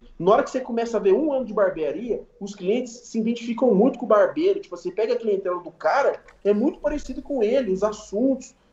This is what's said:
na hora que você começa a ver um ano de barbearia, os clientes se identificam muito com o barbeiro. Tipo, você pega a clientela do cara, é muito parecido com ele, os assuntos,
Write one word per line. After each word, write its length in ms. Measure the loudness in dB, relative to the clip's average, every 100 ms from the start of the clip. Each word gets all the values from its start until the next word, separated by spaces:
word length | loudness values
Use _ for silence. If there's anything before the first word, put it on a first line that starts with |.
| -20 -2
na 140 | 4
hora 100 | 4
que 80 | 2
você 100 | -4
começa 360 | -4 -4 -2 0
a 40 |
ver 120 | 2
um 180 | 2 2
ano 140 | -2
de 80 | -2
barbearia, 720 | 0 0 0 -4 -4 -4 -6 -6 _
os 140 | -12
clientes 360 | -6 -2 -2 -4
se 260 | -12 -8 -4
identificam 560 | -2 -2 -4 0 4
muito 240 | 6 4 2
com 80 | 2
o 20 |
barbeiro. 520 | 4 4 2 0 0
Tipo, 160 | -4 -10
você 120 | -8
pega 220 | -4 -2
a 40 | 0
clientela 440 | 0 -2 -2 -6
do 80 | -8
cara, 520 | -4 0 2 2 -2 -10 _
é 120 | 0
muito 260 | 2 0 0
parecido 400 | -4 -4 -8 -12
com 220 | -6 0
ele, 280 | 2 2 0
os 120 | 0
assuntos, 720 | -2 -4 -6 0 0 0 -6 _ _